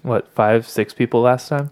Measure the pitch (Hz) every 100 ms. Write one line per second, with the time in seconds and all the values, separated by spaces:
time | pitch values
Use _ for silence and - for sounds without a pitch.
0 | - 113 - - 107 113 113 - 107 -
1 | 120 120 123 123 - 143 143